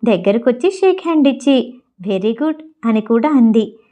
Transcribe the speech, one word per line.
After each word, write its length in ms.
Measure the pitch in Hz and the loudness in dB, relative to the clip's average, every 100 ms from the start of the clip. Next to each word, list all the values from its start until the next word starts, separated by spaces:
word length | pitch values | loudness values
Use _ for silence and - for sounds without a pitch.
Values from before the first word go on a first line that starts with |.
దగ్గరకొచ్చి 640 | 233 185 190 220 254 247 370 | -2 0 0 0 0 0 -2
షేక్ 300 | 381 381 370 | 0 0 0
హ్యాండ్ 240 | 330 311 277 | 0 2 2
ఇచ్చి, 460 | 254 277 269 233 - _ - 185 | 0 0 0 0 -10 _ -14 -6
"వెరీ 300 | 190 214 233 | -4 -2 -2
గుడ్" 200 | 302 311 - _ | -4 -6 -12 _
అని 160 | 233 220 | -4 -2
కూడా 280 | 220 233 302 | 0 0 2
అంది. 500 | 277 226 220 214 - _ | 4 4 2 0 -8 _